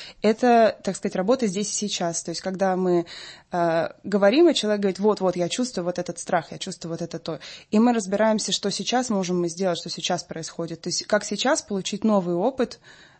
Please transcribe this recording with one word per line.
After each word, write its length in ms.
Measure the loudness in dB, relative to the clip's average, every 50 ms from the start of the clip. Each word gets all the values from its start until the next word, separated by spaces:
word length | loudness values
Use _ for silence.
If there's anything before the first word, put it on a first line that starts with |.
| -16 -18 -10 -2
это, 560 | 0 0 2 2 4 6 6 6 6 6 4 0 -4
так 120 | -6 -6
сказать, 200 | -4 -4 -4 -2
работа 320 | 0 2 2 2 2 2
здесь 220 | 0 0 -2 -4 -4
и 20 | -4
сейчас. 500 | -4 -4 -4 -4 -2 -2 -2 -2 -4 -6
То 60 | -6
есть, 120 | -8 -6
когда 340 | -6 -6 -2 0 0 0 2
мы, 300 | 2 2 4 4 2 2 -2 -8 -16 -16 -16 -18 -20 _ _
э, 380 | -2 0 0 2 2 0 0 -2 -6 -10 -6
говорим, 460 | -2 2 4 6 6 8 8 6 6
и 40 | 6
человек 280 | 4 2 0 0 0
говорит: 180 | 0 -2 0 2
«Вот, 220 | 2 2 2 4
вот, 140 | 2 0 2
я 140 | 0 -2 -2
чувствую 360 | -2 -2 -4 -4 -4 -4 -4
вот 120 | -4 -4
этот 220 | -4 -6 -6 -8 -10
страх, 320 | -4 -2 -2 -2 -2 -4
я 60 | -10
чувствую 340 | -12 -10 -12 -10 -10 -10 -10
вот 100 | -8 -8
это 160 | -6 -8 -8
то». 220 | -10 -8 -10 -10 -10 -12 -16 -18 -20 -6 _
И 80 | 2 4
мы 140 | 4 4 4
разбираемся, 580 | 2 0 -2 0 2 2 2 2 0 0 -2
что 180 | -4 -2 -2 -4
сейчас 400 | -4 -4 -4 -2 0 0 0 0
можем 320 | -2 -2 0 0 0 0
мы 80 | -2 -2
сделать, 300 | -2 -2 -2 -2 -2 -2
что 100 | -6 -8
сейчас 340 | -10 -6 -4 -4 -4 -4 -4
происходит. 580 | -8 -12 -12 -12 -10 -8 -8 -8 -8 -10 -10
То 80 | -8 -6
есть, 160 | -6 -6 -2
как 160 | 0 0 0 0
сейчас 380 | -2 -4 -2 0 0 0 0
получить 420 | -2 -4 -6 -6 -4 -6 -6 -2 2
новый 320 | 2 2 2 2 0 0
опыт, 440 | 0 0 0 0 -2 -4 -4 -4 -10 _ -20 -20 -20 -20 -20 _